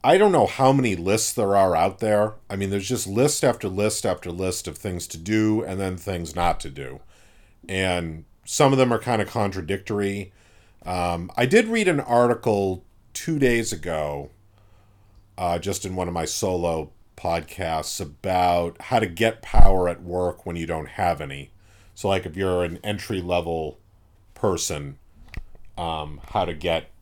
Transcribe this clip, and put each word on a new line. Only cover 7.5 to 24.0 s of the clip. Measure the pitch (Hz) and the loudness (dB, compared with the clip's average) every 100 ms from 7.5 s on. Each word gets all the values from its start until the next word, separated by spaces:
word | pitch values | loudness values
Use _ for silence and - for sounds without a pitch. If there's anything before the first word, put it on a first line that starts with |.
| _ - | _ -6
And | 95 95 87 82 80 - _ | -2 0 -2 -4 -10 -18 _
some | - - 139 | -10 2 4
of | 135 | 6
them | 127 | 2
are | 113 | 2
kind | - 110 | -2 -2
of | 101 | -2
contradictory. | 113 101 92 80 98 - 104 101 101 98 _ _ _ _ _ | -2 -4 -4 -6 -8 -4 -2 -2 -4 -10 _ _ _ _ _
Um, | 87 90 87 85 85 - | -8 -4 -2 -4 -6 -2
I | 127 | 4
did | 214 220 | 4 4
read | 226 190 | 0 0
an | 147 | 0
article | - 120 120 117 - 101 98 90 - _ _ | 2 4 4 2 0 0 0 -4 -12 _ _
two | - - 156 | -10 -6 0
days | 131 117 107 | 2 2 -2
ago, | 90 87 78 73 71 71 _ _ _ _ - _ _ _ - _ - | -8 -6 -4 -4 -6 -12 _ _ _ _ -20 _ _ _ -20 _ -6
uh, | 90 87 | -2 -2
just | 87 92 | -4 -6
in | 95 90 | -6 -6
one | 90 | -4
of | |
my | 85 | -4
solo | 80 - 98 90 87 80 76 - _ - | -6 -4 -2 -2 -2 -4 -8 -16 _ -10
podcasts | 85 85 78 - 85 80 76 - | -4 -4 -6 -8 -4 -4 -6 -10
about | 78 73 95 90 87 87 85 - | -10 -8 -2 2 2 2 0 -8
how | - 120 | -2 -2
to | 104 | 0
get | 82 113 113 | 0 -2 -2
power | - 107 101 95 87 | 2 12 12 12 0
at | 82 | -4
work | 87 90 90 - | -6 -2 -2 -4
when | 90 | -10
you | 85 80 | -8 -6
don't | 80 76 | -6 -8
have | - 90 76 | -2 -2 -2
any. | 73 69 71 - - - - | -6 -12 -14 -20 -20 -20 -20
So, | - 101 | -6 -2
like, | 95 90 | -2 -2
if | 85 | -4
you're | 95 90 | 0 0
an | 87 85 | -2 -6
entry-level | 107 101 - 98 87 87 82 82 78 - _ _ | -8 -8 -6 -6 -2 -2 -2 -6 -6 -10 _ _